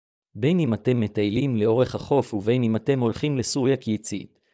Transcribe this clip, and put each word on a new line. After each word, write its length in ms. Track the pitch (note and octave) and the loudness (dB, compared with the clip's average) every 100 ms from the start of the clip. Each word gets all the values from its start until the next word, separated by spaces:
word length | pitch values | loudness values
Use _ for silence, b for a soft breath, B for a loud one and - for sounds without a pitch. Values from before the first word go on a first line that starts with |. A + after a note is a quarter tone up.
| _ _ _ | _ _ _
בין 260 | G#2 C3 F3+ | -4 0 2
אם 140 | C#3+ | 0
אתם 260 | A2 - B2 | 0 0 0
מטיילים 560 | G#2 G#2+ G#2 A2+ C#3 A2+ | 0 -2 -2 0 0 0
לאורך 380 | G#2+ A#2 B2 | 2 2 0
החוף 400 | G#2+ - C#3+ B2 | -2 0 0 0
ובין 280 | G#2 G#2+ B2+ | -2 0 2
אם 140 | A#2 A2 | 2 0
אתם 240 | - C3+ | 0 0
הולכים 380 | A#2 G#2 D3+ C3+ | 0 -2 -2 -2
לסוריה 380 | G#2+ C#3+ C3 C3+ | -2 0 0 0
קיצית, 600 | A#2 G#2+ - G2+ - _ _ | 0 -4 -4 -10 -10 _ _